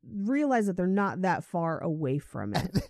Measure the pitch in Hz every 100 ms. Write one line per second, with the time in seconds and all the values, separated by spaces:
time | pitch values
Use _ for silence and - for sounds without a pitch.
0 | - 202 202 277 294 247 208 180 180 196
1 | 202 - 185 170 - 175 165 165 170 156
2 | 143 143 - - 104 104 - - -